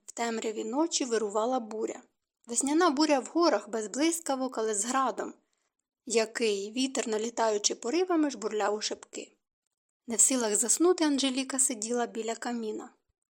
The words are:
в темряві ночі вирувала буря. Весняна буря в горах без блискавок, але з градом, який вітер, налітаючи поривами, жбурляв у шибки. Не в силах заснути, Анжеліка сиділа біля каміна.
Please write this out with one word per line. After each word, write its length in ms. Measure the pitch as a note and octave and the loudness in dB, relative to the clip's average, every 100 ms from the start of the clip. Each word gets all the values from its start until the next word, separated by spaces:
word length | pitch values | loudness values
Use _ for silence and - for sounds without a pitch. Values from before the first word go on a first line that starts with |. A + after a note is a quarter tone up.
| - | -16
в 60 | |
темряві 520 | - A#3 A3+ A3 A3 | -6 -4 -2 -4 -4
ночі 420 | A3 C4 E4 - C4 | -4 0 0 0 0
вирувала 540 | A3+ G#3 G#3+ A3+ C4 | 0 0 0 0 0
буря. 420 | A3 G#3+ A3+ - - _ _ _ - | -2 -6 -6 -6 -14 _ _ _ -6
Весняна 440 | A#3 C#4 D4+ F4+ | -2 2 4 4
буря 300 | C4+ D#4 C#4 | 4 4 2
в 60 | A3+ | 2
горах 440 | D#4+ E4+ G#3 A3+ | 2 4 4 -2
без 180 | A3 G#3+ | -6 -6
блискавок, 680 | A#3 E4 E4 - C4 B3+ A#3+ | 0 0 0 -2 -2 -2 -2
але 180 | A3 G#3+ | -2 -2
з 100 | A#3+ | 0
градом, 480 | C4+ B3+ - - - _ _ _ _ _ _ - | 0 0 -2 -8 -12 _ _ _ _ _ _ -2
який 680 | A3+ A3 - A3+ G3+ G#3 | 0 0 0 0 0 -4
вітер, 360 | A#3 C4+ C4 A#3 | -2 0 0 -2
налітаючи 680 | G#3+ A3+ A#3+ A3+ G#3 - - | -2 -2 0 2 2 0 -2
поривами, 540 | A#3 D#4+ F#4 E4 D4 | -2 0 2 2 2
жбурляв 460 | A#3+ G#3+ G#3+ G3 G#3+ | -2 -4 0 0 0
у 60 | |
шибки. 560 | - G3 - - - _ _ _ _ _ _ _ - | -4 -8 -12 -16 -16 _ _ _ _ _ _ _ -6
Не 80 | A3+ | 2
в 40 | |
силах 360 | - B3+ A3+ G#3 | 4 4 0 0
заснути, 480 | A3+ - E4+ F4 | 0 4 4 4
Анжеліка 560 | D4+ C#4 C4+ B3+ C4+ C4 | 2 2 2 0 -2 0
сиділа 460 | - A3+ A3 A#3+ A#3 | 0 0 -2 -2 -2
біля 300 | A3+ A3 A3+ | -4 -6 -6
каміна. 540 | B3 A#3+ A3 A3 - _ _ _ | -4 -4 -4 -6 -10 _ _ _